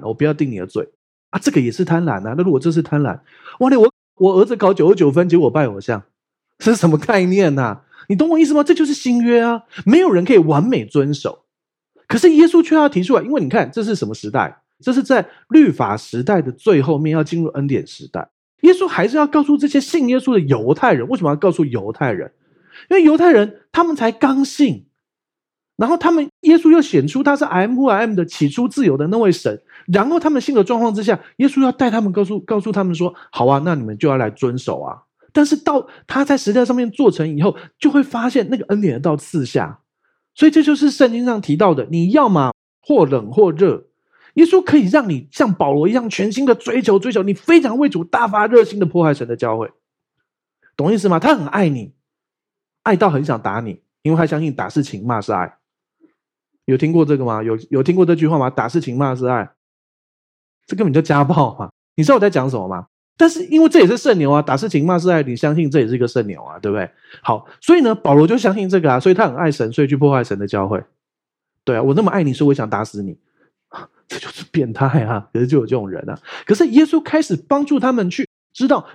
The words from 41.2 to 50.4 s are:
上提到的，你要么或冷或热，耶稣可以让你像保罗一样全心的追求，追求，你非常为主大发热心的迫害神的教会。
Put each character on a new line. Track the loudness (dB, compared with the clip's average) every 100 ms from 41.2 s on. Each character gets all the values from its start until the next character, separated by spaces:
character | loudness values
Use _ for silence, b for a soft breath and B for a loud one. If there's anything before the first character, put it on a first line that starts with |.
上 | -4 -4
提 | -2 0
到 | 2
的， | 0 -2
你 | -2 2
要 | 2 2
么 | 2 0 -4 _ _
或 | -2 2
冷 | 2 0 -2
或 | 2 2
热， | 2 0 0 -8 _ b b b
耶 | 2
稣 | 4 4
可 | 2 2
以 | 2
让 | 0 0
你 | -6 -6
像 | -2 -2
保 | 0 0
罗 | 0 0
一 |
样 | 0 -4
全 | -4 -4
心 | -2 0
的 |
追 | 0 -2 -2
求， | 2 0
追 | 0
求， | -2
你 | -2
非 | -4 2 2
常 | 2 0
为 | -2
主 | -2
大 | -4 -2 0
发 | 0 4
热 | 4
心 | 4 0
的 | -2
迫 | 0
害 | 0
神 | 0 -6
的 | -6
教 | -4 -4
会。 | -6 -14 _ _ _ _ _ _